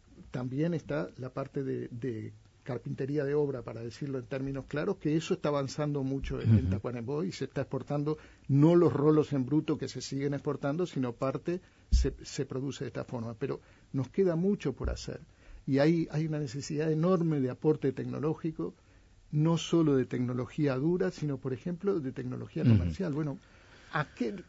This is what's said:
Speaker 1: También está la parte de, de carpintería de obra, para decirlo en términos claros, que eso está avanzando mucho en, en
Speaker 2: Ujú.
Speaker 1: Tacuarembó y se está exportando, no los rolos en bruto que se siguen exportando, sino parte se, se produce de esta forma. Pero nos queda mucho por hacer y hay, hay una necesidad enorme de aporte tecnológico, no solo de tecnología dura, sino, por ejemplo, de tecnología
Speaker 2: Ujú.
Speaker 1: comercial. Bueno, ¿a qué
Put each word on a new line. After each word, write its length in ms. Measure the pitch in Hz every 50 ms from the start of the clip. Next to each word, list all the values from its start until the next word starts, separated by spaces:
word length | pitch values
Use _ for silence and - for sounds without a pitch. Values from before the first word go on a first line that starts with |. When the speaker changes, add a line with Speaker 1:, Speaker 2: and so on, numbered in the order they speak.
| _ - - - - -
Speaker 1:
También 440 | - 139 123 127 127 139 156 175 175
está 340 | 151 - - 143 143 - - -
la 140 | - 127 127 -
parte 300 | 139 139 135 - 143 139
de, 260 | 131 131 123 123 127
de 440 | - 120 117 135 117 110 107 110 107 - - _ _ _ _
carpintería 600 | - 127 117 - 143 135 120 135 131 143 151 139
de 100 | 139 143
obra, 280 | 151 147 139 135 123 117
para 180 | 117 120 113 117
decirlo 360 | 120 107 - 151 139 135 131
en 80 | 120
términos 380 | - - 135 135 139 139 135 127
claros, 300 | - - 147 165 196 185
que 200 | - - 151 151
eso 180 | 165 160 - 190
está 160 | - - 156
avanzando 520 | 147 143 139 127 - - 151 147 147 143 135
mucho 380 | 135 135 139 131 - 139 127
en, 100 | 127 113
en 80 | 113 101 82
Speaker 2:
Ujú. 60 | 90
Speaker 1:
Tacuarembó 520 | 95 98 - 127 120 123 117 113 143 147 180
y 80 | 190
se 140 | - - 135
está 160 | - - 147
exportando, 580 | 131 - - 131 - - 143 147 147 147 156 151 - - - - - -
no 260 | 135 139 147 160 175
los 180 | 175 175 156 -
rolos 400 | - 139 156 156 151 143 - 143
en 140 | 139 127
bruto 320 | 120 143 156 151 - 156 120
que 80 | 139 127
se 120 | - 131
siguen 340 | 123 - 135 139 139 143 143
exportando, 500 | 139 - 151 139 - - 143 143 165 180
sino 260 | 165 - 147 127 123 117
parte 480 | - 135 135 135 143 - - 175 185 - - _ _ - _ -
se, 220 | - - 139 - - 160
se 200 | - - - 139
produce 400 | 131 127 131 131 147 127 - 135
de 40 | -
esta 160 | - 135 131
forma. 300 | - - 123 113 117 117
Pero 260 | 110 143 135 139 - - - - - - _ -
nos 160 | 135 131 -
queda 260 | - - 196 185 165
mucho 380 | 160 180 196 208 - - 151 127
por 180 | - 123 117
hacer 300 | - - - - - - - - - _ - - - - -
y 120 | - 135 139
hay, 300 | 139 156 175 170 160 -
hay 160 | - 151 160
una 120 | 160 156 151
necesidad 500 | 151 131 107 143 131 - 156 143 156 160
enorme 500 | 156 156 160 180 190 175 170 165 156 143
de 100 | 131 127
aporte 420 | 123 - - 156 156 - - 135 135
tecnológico, 800 | - 123 123 123 127 127 156 - - - 165 160 - 165 175 - - _ _ - - - - - - - -
no 280 | - 147 151 165 165 160
solo 360 | - - - 170 165 151 139
de 80 | 131 123
tecnología 680 | - - 123 123 120 127 123 123 - - - 151 143 127
dura, 340 | 127 139 165 175 185 190 185 170
sino, 260 | - 151 151 139 131
por 140 | - 135 131
ejemplo, 480 | 117 - 175 175 165 - 202 196 175
de 100 | 135 131
tecnología 520 | 127 - 127 127 123 123 117 113 - 165 151
Speaker 2:
Ujú. 80 | 131 113
Speaker 1:
comercial. 400 | 101 85 87 78 - 190 170 80
Bueno, 260 | - 160 147 135 190 - - - - - - - - - - -
¿a 140 | 160 - - -
qué 220 | - 254 226 208 185 -